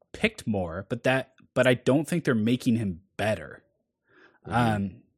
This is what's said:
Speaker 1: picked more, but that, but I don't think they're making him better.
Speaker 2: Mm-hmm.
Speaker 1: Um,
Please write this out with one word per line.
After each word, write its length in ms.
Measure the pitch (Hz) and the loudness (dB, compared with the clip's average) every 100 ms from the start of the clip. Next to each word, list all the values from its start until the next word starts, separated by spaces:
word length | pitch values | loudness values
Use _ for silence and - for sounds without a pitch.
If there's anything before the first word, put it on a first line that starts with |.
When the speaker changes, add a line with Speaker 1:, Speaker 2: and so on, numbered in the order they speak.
| _ | _
Speaker 1:
picked 320 | - 226 - - | -4 -4 -2 -4
more, 380 | 101 85 87 - | -2 -2 -6 -8
but 140 | 117 | -4
that, 300 | 131 131 - _ _ | 0 0 -2 _ _
but 140 | 127 127 | 2 4
I 80 | 123 | 4
don't 320 | - 135 - | 2 2 0
think 160 | 170 151 | -2 0
they're 100 | 113 | 2
making 400 | 110 123 123 110 | 2 0 2 0
him 240 | 101 85 _ - | 0 -6 _ -4
better. 460 | 104 95 71 - _ _ _ _ _ _ _ _ - | -2 -2 -6 -18 _ _ _ _ _ _ _ _ -4
Speaker 2:
Mm-hmm. 60 | 113 | 0
Speaker 1:
Um, 400 | 117 104 98 - _ | 2 0 -4 -8 _